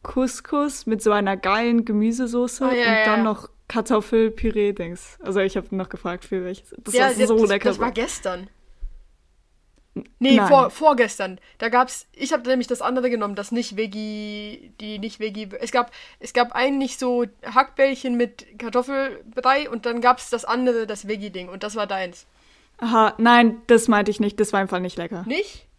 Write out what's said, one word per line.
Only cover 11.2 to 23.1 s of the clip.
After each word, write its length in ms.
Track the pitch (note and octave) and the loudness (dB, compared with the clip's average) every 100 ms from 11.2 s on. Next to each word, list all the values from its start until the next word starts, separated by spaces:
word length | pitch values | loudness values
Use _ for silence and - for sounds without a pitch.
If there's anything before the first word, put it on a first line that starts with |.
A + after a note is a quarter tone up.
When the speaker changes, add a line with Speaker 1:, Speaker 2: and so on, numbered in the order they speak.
| F#3+ F#3 _ _ | -8 -10 _ _
Speaker 2:
Da 100 | A3+ | 0
gab's, 400 | B3 B3+ - - | 2 2 -4 -16
ich 180 | - C4 | -10 -4
hab 140 | D#4 A#3+ | -4 0
nämlich 220 | C4 A#3+ | -2 -2
das 140 | B3 | -4
andere 280 | B3 B3+ B3 | -2 -2 -2
genommen, 260 | A#3+ G#3 G3+ | -2 -4 -6
das 160 | G3 | -4
nicht 240 | A#3+ A#3+ G3 | -4 -4 -6
Veggie, 960 | A3 G#3 G#3+ G#3+ G#3+ G#3 G#3 - - - | -6 -6 -10 -10 -10 -12 -14 -16 -20 -16
die 200 | G#3+ G#3+ | -12 -10
nicht 200 | A3 - | -10 -8
Veggie, 300 | G#3+ G3+ G#3 G3 | -10 -8 -12 -10
es 120 | A#3 | -2
gab, 200 | A#3 A#3+ - - _ | -2 -2 -8 -20 _
es 120 | - | -4
gab 220 | B3 A#3+ | -2 0
eigentlich 440 | A#3+ C4 C#4 C4 - | 0 0 0 -4 -4
so 280 | B3+ B3 A#3+ _ | -2 0 -2 _
Hackbällchen 720 | - A3+ C4+ - C4+ C4 C4 A#3+ | -2 0 0 2 0 0 -4 -2
mit 300 | A#3+ - - G#3 | -2 -4 -20 -14
Kartoffelbrei 1120 | A#3 B3 B3+ C#4 C4+ - - A#3+ B3 C#4 D4+ | -4 -2 -2 -4 -4 -8 -12 -2 2 2 -2
und 160 | A3+ A#3+ | -6 -4
dann 140 | A#3 | 2
gab's 300 | A#3+ B3 - | 4 4 0
das 160 | A#3+ - | -6 -2
andere, 420 | A#3+ B3+ A#3 G#3+ | 0 2 0 -2
das 200 | G3+ G3 | -8 -8
Veggie-Ding 400 | G#3+ G3+ F#3 F3+ | -8 -8 -12 -12
und 140 | F#3 | -10
das 120 | G#3 G#3+ | -8 -6
war 120 | G3+ | -4
deins. 380 | F#3+ F3+ - _ _ _ _ _ _ | -4 -6 -12 _ _ _ _ _ _
Speaker 1:
Aha, 380 | A#3 A3+ G#3+ | 0 4 4